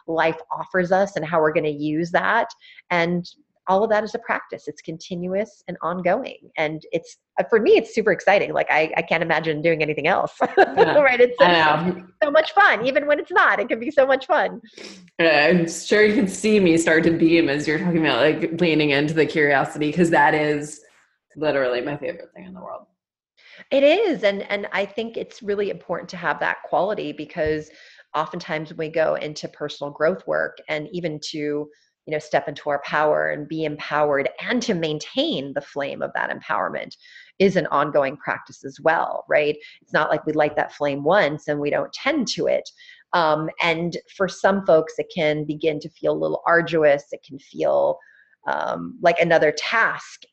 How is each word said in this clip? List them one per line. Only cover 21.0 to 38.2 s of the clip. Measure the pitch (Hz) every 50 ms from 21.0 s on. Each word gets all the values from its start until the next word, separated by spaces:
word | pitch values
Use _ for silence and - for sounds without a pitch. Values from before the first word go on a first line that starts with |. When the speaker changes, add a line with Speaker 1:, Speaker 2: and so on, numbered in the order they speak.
| _ _ _ _ _ _ _
Speaker 2:
literally | 147 151 151 135 139 135 123 123 123
my | 123 143 143
favorite | 143 - - - - - - _
thing | - -
in | - -
the | -
world. | - - - - - _ _ _ _ _ _ _ _ _ _ _ _ - - - - _ -
Speaker 1:
It | 277 277
is. | 294 320 392 466 381 277 185 208
And, | 202 202 196 202 -
and | 202 202 202 - -
I | 190 202
think | 196 - - 226 226 226
it's | - 190 - - - 220
really | 202 202 202 208 196
important | 175 170 - - 175 - 180 180
to | 190
have | 175 170 151 147 -
that | - 160 - - -
quality, | - - 147 175 202 214 160 151 151
because | 147 - 151 - - 175 156 156 156 156 151 - - - - - - - _ _ -
oftentimes | 147 160 - - 175 - - 165 156 160 151
when | 170 165 160
we | 156 165
go | 165 156 151 151
into | - - 151 151 - - 156
personal | - - 151 143 - - 143 143 143
growth | - 151 160 190 - - 160
work | - 156 156 151 - - - -
and | 156 151 151 151 -
even | 180 170 165 151 147 - -
to, | - 151 147 147 147 147 151 147 - _ _ _ _ _ _ 156
you | 151
know, | 151
step | 151 - - 151 -
into | 160 143 - - 151
our | 143 143 -
power | - 165 151 156 151 151 156 156 156
and | 151 151 147 147
be | 165 160 160
empowered | 151 147 147 - - 151 147 151 147 143 139 139 - - -
and | 170 190 240 247 -
to | - 202
maintain | 170 165 156 151 151 - - - 254 294 339 247 143 135 143 139
the | 143
flame | - - - 147 139 139 135 - 143
of | - -
that | - - -
empowerment | - - - - - 101 92 85 73 64 52 - - - _ - - - - - _ -
is | 190 196 175
an | 180 151
ongoing | - - 143 147 151 143 151 135 135 147
practice | 147